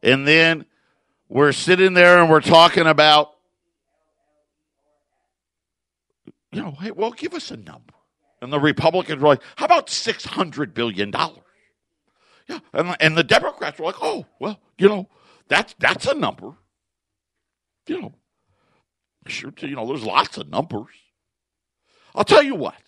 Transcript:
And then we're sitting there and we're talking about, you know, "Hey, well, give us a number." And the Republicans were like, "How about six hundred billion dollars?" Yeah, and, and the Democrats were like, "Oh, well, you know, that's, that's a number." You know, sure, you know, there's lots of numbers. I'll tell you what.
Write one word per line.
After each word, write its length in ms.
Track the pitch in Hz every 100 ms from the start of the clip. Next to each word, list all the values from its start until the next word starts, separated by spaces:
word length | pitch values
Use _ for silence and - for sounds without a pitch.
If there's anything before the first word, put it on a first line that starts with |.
And 240 | - 135 139
then 380 | 160 165 165 - _ _ _ _ _ _
we're 240 | 120 143
sitting 400 | 135 - 180 190
there 260 | 180 175 175
and 100 | 165
we're 120 | 156
talking 440 | 143 165 165 190 165
about, 480 | 151 151 151 147 _ _ _ _ _ _ _ _ _ _ 151 _ _ _ _ _ _ _ _ _ _ _ _ _ _ _ _ _ _ - _ _
you 100 | 180
know, 100 | -
"Hey, 200 | 139 196
well, 200 | - 220
give 220 | 240 311
us 160 | 339 -
a 60 | -
number." 380 | 98 131 _ _ _ _ _ _
And 100 | 123
the 80 | 147
Republicans 640 | 147 - 165 180 165 151
were 80 | 147
like, 140 | 135 - -
"How 120 | 294
about 220 | 349 -
six 360 | - - 214 -
hundred 480 | - 180 - 131
billion 380 | - 120 95 101
dollars?" 260 | 120 160 - _ _ _ _ _ _ _ _ _ _ _
Yeah, 100 | - _
and, 240 | - 175 180
and 160 | 156 156
the 80 |
Democrats 560 | 156 226 - - 170 -
were 60 | 156
like, 160 | -
"Oh, 240 | - 392 - _
well, 200 | 196 208 _ _
you 120 | 185
know, 180 | 208 190 _ _ _ _
that's, 280 | 165 226 -
that's 300 | 131 - -
a 80 | 277
number." 400 | 151 - 92 151 _ _ _ _ _ _ _ _ _ _ _ _ _
You 140 | 349
know, 120 | 247 _ _ _ _ _ _ _ _ _ _ _ -
sure, 260 | - - -
you 160 | 156 135
know, 120 | 113
there's 160 | 143
lots 340 | 110 107 - -
of 120 | 73
numbers. 460 | 82 160 107 113 _ _ _ _ _ _ _ _ _ _ _ _
I'll 100 | -
tell 200 | 202 403
you 120 | 285 180
what. 260 | 110 -